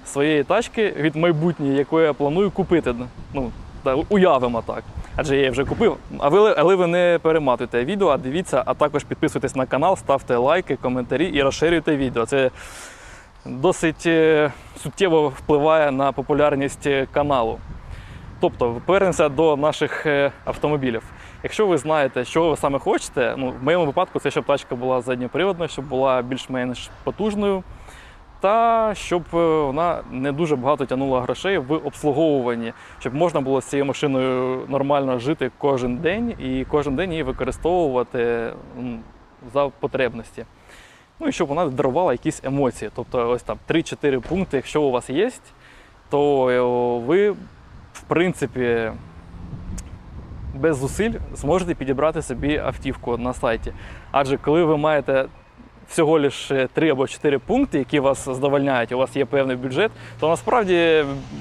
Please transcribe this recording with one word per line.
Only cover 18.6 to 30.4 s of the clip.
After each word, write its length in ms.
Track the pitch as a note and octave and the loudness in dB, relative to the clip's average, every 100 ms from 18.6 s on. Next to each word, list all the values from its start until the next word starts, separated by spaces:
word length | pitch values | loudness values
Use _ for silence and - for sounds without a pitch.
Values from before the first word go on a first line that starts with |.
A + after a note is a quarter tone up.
| A#2+ A#2 - | -2 0 2
повернемося 420 | F#3+ F#3+ D#3+ D3+ | 4 4 4 2
до 280 | C#3 D#3+ C#3+ | 4 4 4
наших, 500 | D3+ - D3 - D#3 | 2 0 -2 -2 0
е, 260 | C#3+ C#3 - | 2 2 -2
автомобілів. 580 | - - D3 D3+ C3 A2+ - - - - | -8 -2 -2 0 0 -4 -8 -16 -20 -12
Якщо 240 | C#3 - G#3 | -6 0 2
ви 120 | D#3 | 2
знаєте, 460 | D3 D#3 C3+ C3 | 2 2 2 0
чого 260 | B2 D#3+ E3 | -2 2 2
ви 60 | C3+ | 2
саме 220 | D3 C#3 | 0 0
хочете, 560 | F#3 C#4 - C#3 A#2 B2 | 0 -2 -2 -2 0 -2
ну, 160 | B2+ B2 | -6 -2
в 40 | |
моєму 220 | C3 F3 D3+ | 0 2 2
випадку 320 | E3+ F#3 C#3+ | 0 -2 -2
це 120 | C#3+ | -2
щоб 140 | D3 | -2
тачка 320 | B2 C#3+ - B2 | 0 -2 -2 -4
була 240 | B2+ B2+ | 0 0
задньоприводна, 680 | A#2+ B2+ B2 C#3 G3 F3 D#3+ | -2 -4 -4 -2 -2 -2 -6
щоб 160 | - | -6
була 380 | C#3 C3 C3+ B2+ | -4 0 2 2
більш-менш 680 | B2 C3 - B2+ B2 A#2+ - - | 0 -6 -4 -4 -4 -6 -12 -8
потужною, 580 | C#3 - G#3+ G3+ G3+ F#3+ - - - - - - - - | -8 -2 -2 0 0 -2 -6 -16 -20 -20 -20 -20 -20 -2
та 520 | F#3+ A3+ A#3 A3+ A3 | 2 4 4 4 2
щоб, 280 | F#3+ - F3+ D#3 | -2 -2 -2 0
е, 20 | E3+ E3 D#3 | 2 4 4
вона 380 | C#3+ C#3+ E3+ A2+ - | 2 0 0 -2 -6
не 220 | B2+ C#3 | -4 -2
дуже 240 | C#3 | 0